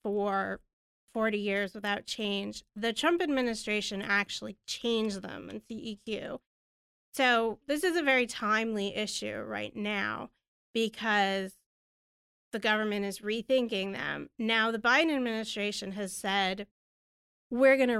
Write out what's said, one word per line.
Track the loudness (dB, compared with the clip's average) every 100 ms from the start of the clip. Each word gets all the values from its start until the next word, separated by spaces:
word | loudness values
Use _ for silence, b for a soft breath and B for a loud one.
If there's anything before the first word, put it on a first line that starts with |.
for | -4 0 0 0 -2 -6 _ _ _ _ _
forty | -2 0 0
years | 0 0 -2
without | -4 -4 -4 -4
change. | -6 -2 -2 -4 -10 -14 -4
The | -4
Trump | 0 2 2
administration | 2 0 0 -2 -2 -2 -2 -6
actually | 0 0 0 -6 -10 -12 -10
changed | -4 0 0 0 -4
them | -8 -10 -10
in | -12 -12
C |
E | -10 -10 -10 -8
Q. | -8 -6 -10 _ _ _ _ _ _ _
So | 0 4 4 2 -4 -2
this | 0
is | 2 2
a |
very | 4 4 2
timely | -2 0 0 0 -2 -2
issue | -2 -4 -4 -6 -8
right | -6 -6 -6
now | -4 -4 -2 -2 -4 -8 _ _ _ _
because | 0 0 -2 0 2 4 0 -4 -10 _ _ _ _ _ _ _ _ _
the | -2
government | 2 2 2 0
is | -2 -4
rethinking | -4 -4 2 2 4 0 -2
them. | -4 -6 -6 -8 -4
Now, | 0 2 2
the | 2
Biden | 4 6 4
administration | 2 0 -2 -4 -4 -4 -4 -6
has | -6 -6
said, | -4 0 2 2 -2 -8 _ _ _ _ _ _ _ _
"We're | 6 8 8
gonna | 6 2